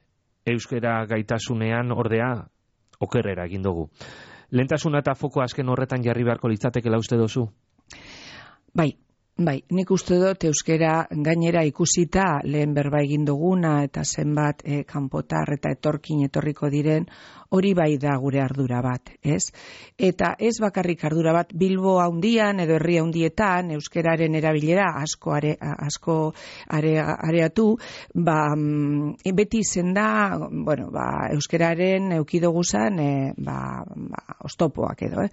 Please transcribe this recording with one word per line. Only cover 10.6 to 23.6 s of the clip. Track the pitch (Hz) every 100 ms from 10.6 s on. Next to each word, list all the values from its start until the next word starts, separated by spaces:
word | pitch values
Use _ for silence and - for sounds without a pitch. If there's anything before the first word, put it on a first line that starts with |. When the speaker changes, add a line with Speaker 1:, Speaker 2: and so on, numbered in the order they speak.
| - 160 160 160 -
Speaker 2:
gainera | 151 147 170 165 170 156
ikusita | - 170 - 170 185 190 147
lehen | 143 151 147
berba | 143 143 147
egin | 143 151 147
duguna | 143 175 185 165 147
eta | 143 - 151
zenbat, | - 147 147 147 143
eh, | - 143 135
kanpotar | 147 139 151 151 160 151 143
eta | 151 143
etorkin | 151 147 - 151 139
etorriko | 147 147 143 147
diren, | 143 147 156 170 - - - -
hori | 190 196
bai | 175 156 147
da | 147 139
gure | 135 135
ardura | 131 131 131 123
bat, | 127 123 - -
ez? | 143 175 - - - - -
Eta | - 190 175 170 -
ez | 220 214
bakarrik | 214 190 180 165 151
ardura | 160 160
bat | 170 170 165
Bilbo | 190 185 190 185
handian | 175 170 208 233 208 202
edo | 165 160
herri | 170 170
handietan | 165 165 165 160 208 180